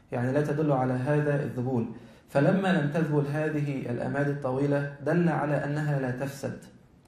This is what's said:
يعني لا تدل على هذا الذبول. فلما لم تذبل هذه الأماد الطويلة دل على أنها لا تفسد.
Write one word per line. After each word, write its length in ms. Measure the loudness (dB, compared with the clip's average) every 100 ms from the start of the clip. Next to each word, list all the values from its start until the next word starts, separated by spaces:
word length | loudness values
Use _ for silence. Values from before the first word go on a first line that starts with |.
| -8
يعني 200 | -4 0
لا 100 | 0
تدل 300 | 0 0 2
على 220 | 2 2
هذا 500 | 0 2 2 2 0
الذبول. 420 | -2 -4 -2 0 -2 -6 -16 -20 -4
فلما 380 | 2 4 4 4
لم 240 | 2 2
تذبل 320 | 0 0 2 0
هذه 560 | -2 -2 -2 -2 -4 -4
الأماد 360 | -4 -4 -2 -2
الطويلة 680 | -2 -2 0 2 0 -2 -4 0
دل 240 | 2 2
على 360 | 2 0 0 -2
أنها 340 | -2 0 0
لا 120 | -2
تفسد. 460 | -4 -6 -6 -8 -8 -14 -20 -20 -20